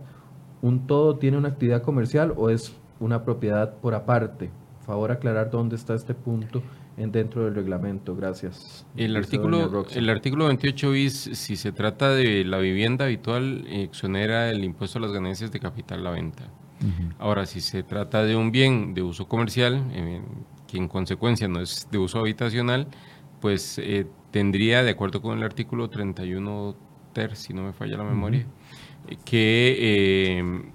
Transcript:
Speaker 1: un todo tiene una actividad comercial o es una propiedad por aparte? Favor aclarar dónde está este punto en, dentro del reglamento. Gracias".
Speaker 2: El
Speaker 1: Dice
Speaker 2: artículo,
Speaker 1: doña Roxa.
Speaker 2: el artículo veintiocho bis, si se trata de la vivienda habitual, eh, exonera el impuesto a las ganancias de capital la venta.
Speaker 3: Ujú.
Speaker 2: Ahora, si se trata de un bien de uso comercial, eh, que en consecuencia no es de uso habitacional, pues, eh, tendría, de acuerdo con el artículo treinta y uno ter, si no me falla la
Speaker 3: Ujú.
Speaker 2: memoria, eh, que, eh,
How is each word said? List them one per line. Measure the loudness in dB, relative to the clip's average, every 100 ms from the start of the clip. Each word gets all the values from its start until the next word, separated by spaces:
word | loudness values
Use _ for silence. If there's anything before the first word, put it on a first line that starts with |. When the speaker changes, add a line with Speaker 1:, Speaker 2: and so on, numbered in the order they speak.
| -14 -20 -20 -20 -20 -2
Speaker 1:
un | 2 2 2
todo | 4 6 4
tiene | 2 2
una | 0
actividad | 2 2 2
comercial | 2 0 2 2 2 2
o | 2
es | 2 -2 -14 -20 -6
una | -2 0 0
propiedad | -2 0 2 0 -2
por | -2
aparte? | 0 2 2 2 -4 -10 -10 -20 -16 -6
Favor | -2 0
aclarar | 0 0 0 0
dónde | 0 -2 -4
está | -4 -4
este | -4
punto | -6 -4 -4 -4 -6 -6 -14 -16 -8
en, | -2
dentro | 0 0 0 -2
del | -2
reglamento. | -2 -2 -4 -6 -6 -6
Gracias". | -6 -6 -10 -12 -16 -20 -14 -4
Speaker 2:
El | 0
Speaker 1:
Dice | 0
Speaker 2:
artículo, | 0 0 2 2
Speaker 1:
doña | 2
Roxa. | 0 -2 0
Speaker 2:
el | 2
artículo | 2 0 2 2
veintiocho | 4 0 0 2
bis, | 4 2 0 -8
si | -8 -6 -4
se | -4
trata | 0 -2 2 4
de | 4 4 4
la | 2 2
vivienda | 2 2 2 2 0
habitual, | -2 -2 -2 -2 -4 -6
eh, | -6
exonera | -6 -6 -4 0 0 2 0
el | 0 -4
impuesto | -4 -6 -4
a |
las | -4
ganancias | -4 -4 -6 -6
de | -6
capital | -6 -8 -10 -6
la | -4
venta. | -4 -6 -8 -16 -20 -20 -4
Speaker 3:
Ujú. | -2 -2 -4 -4
Speaker 2:
Ahora, | 0 0 -2
si | -6
se | -6 -6
trata | -4 -6 0 2 4
de | 2
un | 2
bien | 4 6 4 0
de | -4
uso | -4 -4 -4
comercial, | -2 0 2 2 2 -2
eh, | -4 -6 -6 -10 -12 -14 -20 -8
que | -4
en | -2
consecuencia | -2 -2 0 2 2 0
no | -2
es | -4 -8 -2
de | 0
uso | 0 0
habitacional, | -2 0 -2 0 0 0 -2 -10 -20 -20 -20 -4
pues, | 0 0 -2 -6
eh, | -2 -2 -2 -8 -4
tendría, | 0 2 4 4 4
de | 4
acuerdo | 2 -2 -4
con | -4 -4
el | -4
artículo | -6 -6 -4 -4
treinta | -4 -6 -4 -6
y | -6
uno | -6 -6 -8 -10 -18 -20 -10
ter, | -6 -6 -6
si | -10
no | -8
me | -8
falla | -8 -8 -6
la |
Speaker 3:
Ujú. | -2
Speaker 2:
memoria, | -2 0 0 -2 -10 -20 -20 -20 -20 -16
eh, | -16 0
que, | 4 6 8 6 6
eh, | 4 6 6 6 4 2 0 -4 -8